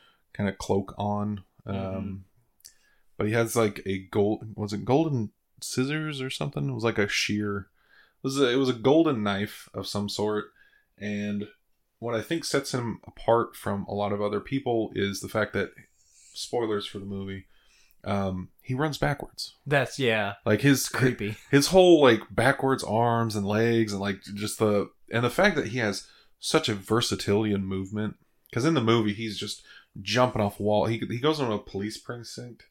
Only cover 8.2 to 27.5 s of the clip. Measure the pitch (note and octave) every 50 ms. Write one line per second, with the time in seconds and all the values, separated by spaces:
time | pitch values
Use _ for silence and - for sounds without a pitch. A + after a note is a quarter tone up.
8.2 | - C3+ C3+ C#3+ C3+ A#2+ B2 C3+ C3+ B2+ B2 A2 A2 C3 D3+ E3 D#3+ D#3 C3+ A2
9.2 | G#2 G2+ G2 G2 G#2 - - - - - - G2+ F#2+ - - G#2 G2+ G2+ - -
10.2 | G#2 G#2+ G#2+ G#2 - - _ _ _ _ _ _ _ _ _ - G2+ G#2 G#2 G#2
11.2 | G#2 G#2 G#2 G2+ - - - _ _ _ _ _ _ _ _ - A2+ A#2+ A#2 A2
12.2 | G#2 - E3 D#3+ - - - C#3 - - - B2 A#2+ A2 F#2 - - - - -
13.2 | - - A#2 A#2 A2 - - - - G#2+ G2+ G2+ - - G2+ G2+ G#2 G2+ G2+ G2+
14.2 | G#2 G#2 G#2 G2+ - - C3+ C3 - B2 A#2 A2+ G#2+ G2+ - G2+ G2 G2+ G2 -
15.2 | - G2+ - A2 G#2 - - G2+ F2+ - - - - _ _ _ _ _ _ _
16.2 | _ - - - - - B2 A#2+ A#2 G#2+ G#2 G2+ G2 - - G2+ G2 G2+ G2 G2
17.2 | G2 G2 G2 F#2+ - _ _ _ _ _ _ _ _ _ _ _ - F#2+ G2+ G2
18.2 | G2 F#2+ F#2 F#2 F#2 - _ _ - - B2+ B2+ D#3 D#3 C3+ - C#3+ D3 C#3+ -
19.2 | - - - - - - - _ - C#3 D3 C#3 B2 - - C3+ C3 A2+ A2 G#2+
20.2 | G2+ G2+ G2+ - - A2+ G#2+ G#2 C3+ C#3+ C3+ B2+ - - - - B2+ B2+ G#2+ -
21.2 | G2+ G#2+ G#2+ - - - C#3 C#3+ C#3 - F3 F#3+ F#3 F3+ E3+ D3+ C#3+ B2 A2+ G2+
22.2 | - - G2 A#2+ A2+ C3+ C3+ - C3+ C3+ C3 - - - G#2 A2+ A#2+ A#2+ A#2 A#2
23.2 | A#2 A2 G#2 G#2 G2 G2 G#2 A2 A2+ A#2 A#2 A#2 A2+ G#2 G2+ G2 G2 G2+ G2 -
24.2 | - - G2+ G2+ G#2 G2+ - - A2 G#2 G#2 G2+ - - _ _ - - - A#2
25.2 | B2 A#2+ - - G3 G#3 E3 C#3+ - G2+ A#2+ B2+ A2+ G#2 G2 - - - _ _
26.2 | _ _ _ _ - - - D#3 D#3 A#2+ G#2+ G2 - - A2 A#2 - - G#2 -
27.2 | - G#2+ G2+ G#2+ A2 G#2+